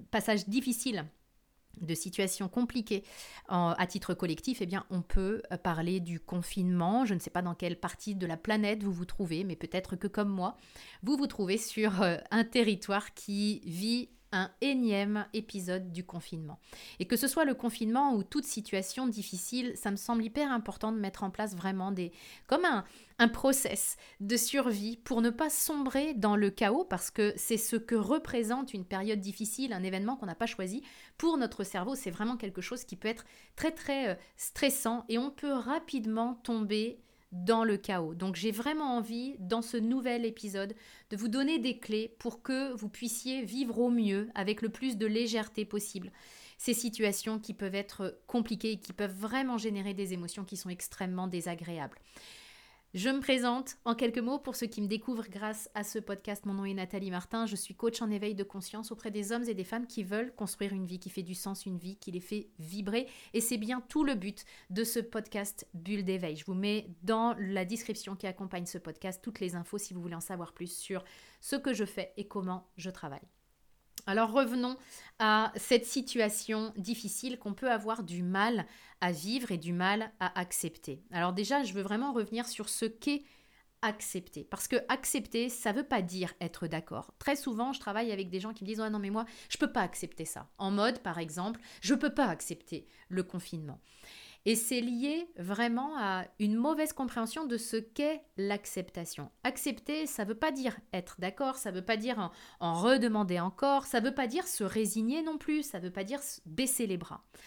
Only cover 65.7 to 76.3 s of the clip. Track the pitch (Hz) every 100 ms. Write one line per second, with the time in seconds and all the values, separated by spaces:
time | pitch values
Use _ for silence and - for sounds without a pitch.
65.7 | 175 170 208 185 190 175 156 170 185 202
66.7 | 214 208 175 185 220 233 233 190 196 185
67.7 | 226 - 214 - 190 196 185 190 185 175
68.7 | 175 165 151 190 185 240 214 180 175 175
69.7 | 208 202 180 170 170 - 180 170 - 175
70.7 | - - 185 185 - - - - 277 277
71.7 | 220 202 - 180 - 202 202 180 185 185
72.7 | - 185 185 156 139 - _ _ _ _
73.7 | _ _ - - 202 226 240 247 247 247
74.7 | 262 - - - - 220 214 220 - -
75.7 | 247 240 269 247 240 214